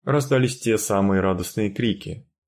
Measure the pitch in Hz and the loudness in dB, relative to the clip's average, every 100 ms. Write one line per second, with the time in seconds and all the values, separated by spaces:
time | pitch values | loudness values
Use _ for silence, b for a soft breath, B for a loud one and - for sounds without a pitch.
0 | - 143 135 135 123 - 117 107 - 98 | -2 -2 2 2 2 0 0 0 2 2
1 | 98 98 95 90 92 - 104 98 117 95 | 4 4 2 0 -4 -2 -2 0 -2 -2
2 | - - - _ | -8 -14 -16 _